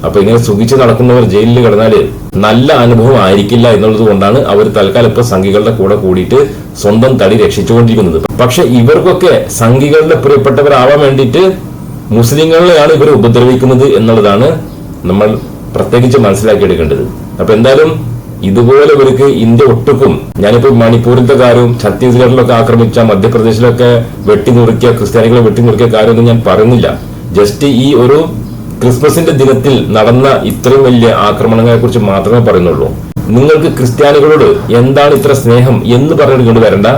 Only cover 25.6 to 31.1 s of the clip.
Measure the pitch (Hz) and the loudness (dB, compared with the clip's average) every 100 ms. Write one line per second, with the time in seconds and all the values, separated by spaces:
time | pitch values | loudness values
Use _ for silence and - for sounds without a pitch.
25.6 | 117 104 117 110 - 113 117 113 104 95 | 0 0 0 0 0 2 2 0 0 0
26.6 | 110 120 - - - - - 95 208 - | 2 2 -2 -6 -12 -14 -6 -2 0 0
27.6 | 143 120 139 127 123 147 160 - - - | -2 0 0 2 2 2 0 -8 -12 -14
28.6 | - - 123 120 147 170 165 147 135 131 | -14 -4 -2 0 0 0 -2 0 0 0
29.6 | 135 123 - 107 107 123 139 127 110 101 | 0 -2 -2 0 0 2 2 0 -4 -4
30.6 | 123 135 131 123 117 | 0 2 2 2 2